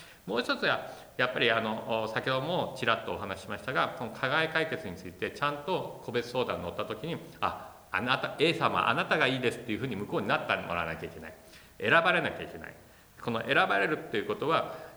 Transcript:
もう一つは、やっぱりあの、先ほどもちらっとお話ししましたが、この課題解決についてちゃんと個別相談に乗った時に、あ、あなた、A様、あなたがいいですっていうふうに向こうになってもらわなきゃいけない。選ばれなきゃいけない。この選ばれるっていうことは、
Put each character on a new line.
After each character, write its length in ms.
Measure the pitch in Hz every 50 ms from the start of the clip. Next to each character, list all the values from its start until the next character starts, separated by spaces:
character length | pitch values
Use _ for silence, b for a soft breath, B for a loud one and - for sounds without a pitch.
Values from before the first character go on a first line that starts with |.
| B B B B B
も 100 | 180 208
う 40 | 240
一 160 | 240 - 277
つ 60 | - -
は、 220 | 156 120 107 - B B B B B -
や 100 | - 131
っ 60 | -
ぱ 60 | - -
り 100 | 131 113
あ 100 | 113 113
の、 480 | 110 110 110 113 - 123 113 110 110 107 110
先 120 | 123 -
ほ 100 | 135 131
ど 40 | 131
も 320 | 135 160 180 156 110 - - -
ち 80 | 120
ら 80 | 117 113
っ 100 | - -
と 100 | 101 90
お 40 | 85
話 220 | 104 98 95 -
し 20 |
し 60 | - -
ま 100 | 104 101
し 60 | -
た 80 | 127
が、 240 | 139 165 147 120 - -
こ 60 | 123
の 60 | 110
課 160 | - - 139 131
題 200 | 143 160 160 160
解 180 | - 160 160 156
決 200 | 127 - - 92
に 60 | 87
つ 140 | 87 - 90
い 40 |
て 200 | 85 - 107 101
ち 100 | - -
ゃ 80 | 147 143
ん 140 | 147 143 -
と 340 | 190 180 143 - - - - -
個 80 | -
別 180 | 117 120 117 -
相 140 | - 131 117
談 140 | - 90 85
に 40 |
乗 80 | 87 87
っ 60 | -
た 80 | - 107
時 240 | - 113 - 147 170
に、 80 | 156 - - B B B
あ、 340 | - 87 82 - - - - - - -
あ 100 | - 92
な 180 | 113 127 135 -
た、 180 | - - - -
A 160 | 160 170 160
様、 340 | - 135 113 101 90 - 117
あ 60 | 117
な 120 | 160 185
た 120 | 185 196 160
が 80 | 139
い 120 | 131 131 127
い 20 |
で 100 | 123 113
す 80 | - -
っ 40 |
て 100 | - -
い 20 | 107
う 40 | 104
ふ 20 |
う 40 | 131 135
に 80 | 104
向 100 | 95 104
こ 120 | - - 117
う 20 |
に 60 | 98 110
な 80 | 147
っ 100 | 156 -
て 80 | - - 95 92 92
も 60 | 87
ら 80 | 87
わ 40 | 82
な 100 | 80 80
き 60 | -
ゃ 40 | 85
い 20 | 80
け 100 | - 80
な 80 | 80
い。 80 | 80 - - B B B B B B B -
選 100 | 98 113
ば 220 | 147 170 165 180
れ 80 | 175 170
な 100 | 143 104
き 100 | - -
ゃ 40 | 82
い 20 |
け 100 | - - 80
な 80 | -
い。 80 | - - - - B B B B B B -
こ 80 | - 123
の 140 | 117 113 -
選 100 | 123 139 165 190 185
ば 100 | 196 196
れ 80 | 196
る 120 | 165 156 -
っ 120 | - -
て 60 | -
い 40 | 107
う 60 | 98
こ 80 | 104 101
と 140 | - 123 151
は、 260 | 165 131 - B B B B B B